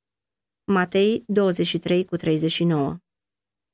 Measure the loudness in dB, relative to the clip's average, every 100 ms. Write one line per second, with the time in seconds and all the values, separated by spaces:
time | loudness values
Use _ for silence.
0 | _ _ _ _ _ _ -2 -2 0 2
1 | 2 0 -2 0 2 0 -2 -4 0 0
2 | 0 -4 -2 0 0 0 0 0 -2 -4
3 | -14 _ _ _ _ _ _